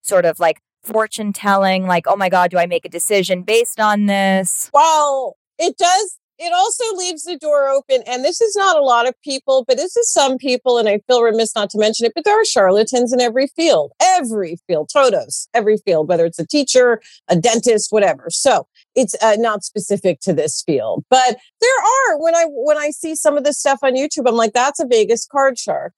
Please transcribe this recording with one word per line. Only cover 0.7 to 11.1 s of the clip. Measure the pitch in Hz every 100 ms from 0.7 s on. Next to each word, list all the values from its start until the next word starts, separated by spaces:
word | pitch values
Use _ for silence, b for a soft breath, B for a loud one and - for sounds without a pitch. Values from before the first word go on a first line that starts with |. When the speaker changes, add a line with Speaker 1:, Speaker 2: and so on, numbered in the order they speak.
| _
Speaker 1:
fortune | - 214 220 - 208
telling, | 196 208 196 196 190 185
like, | 175 151
"Oh | 196
my | 190
God, | 180 175
do | 175
I | 175
make | 170 -
a |
decision | 170 - 202 180 185
based | 180 226 233 -
on | 214 208 202
this?" | 196 196 190 190 - -
Speaker 2:
Well, | 285 320 311 294 269 240 - _ -
it | 339 -
does. | 349 370 415 - _ _
It | 339
also | 359 392 339 453 381
leaves | 359 311 320
the | 320
door | 302 294 277
open. | 269 277 262 226
And | 254
this | 277 359
is | 453 403
not | 392 320
a |
lot | 269 240 240
of | 254
people, | - 269 - 262 247
but | 247
this | 349 466
is | 466
some | 339 277 262
people, | 269 247 262 240
and | 214
I | 208
feel | -